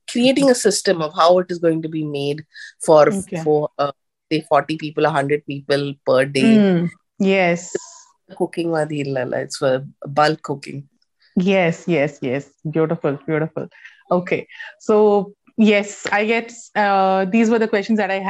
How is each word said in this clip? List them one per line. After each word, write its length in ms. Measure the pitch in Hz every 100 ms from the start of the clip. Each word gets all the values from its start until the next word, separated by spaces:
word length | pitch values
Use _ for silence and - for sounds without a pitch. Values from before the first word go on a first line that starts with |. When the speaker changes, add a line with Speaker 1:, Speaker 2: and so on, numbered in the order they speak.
| -
Speaker 1:
creating 380 | 240 247 269 277
a 40 |
system 460 | 254 214 202 - 175
of 120 | 151
how 240 | 180 170 180
it 120 | 180
is 80 | 180
going 240 | 165 160
to 60 | 160
be 160 | 160
made 400 | 151 143 143 151 - - - - -
for, 220 | 156 143
Speaker 2:
Okay. 340 | 196 - 175
Speaker 1:
for, 280 | 160 151 151 -
uh, 140 | 143 - _ _ -
say, 100 | 156
forty 360 | - 147 143 156
people, 280 | 151 151
a 60 | 151
hundred 360 | 151 139 147 -
people 480 | 139 139 143 143 139 -
per 180 | 127
day. 260 | 139 139 226 220
Speaker 2:
Mm, 320 | 202 175 170 - _ -
yes. 460 | 190 190 175 175 - - - - _ _ -
Speaker 1:
Cooking 360 | - 175 - 170
மாதிரி 280 | 160 151 151
இல்லல்ல. 480 | 139 135 123 131 135
It's 120 | -
for 260 | 135 131 143 - - 143
bulk 200 | 151 156 -
cooking. 320 | 143 - 139 143 _ _ _ _ -
Speaker 2:
Yes, 400 | 180 190 170 170 -
yes, 320 | 165 147 -
yes. 240 | 135 131 - _ 160
Beautiful, 460 | 160 160 170 156 143 -
beautiful. 420 | 156 160 - 143 _ - _ -
Okay. 360 | 180 180 147 - - - -
So, 180 | - 214 214 202 202 - _ -
Yes, 480 | 214 208 202 - -
I 120 | 202
guess, 460 | 220 233 233 - - 208
uh, 480 | 202 196 190 190
these 260 | 190 226 226
were 80 | 233
the 100 | 220
questions 300 | 214 196 214
that 120 | 190
I 100 | 190 190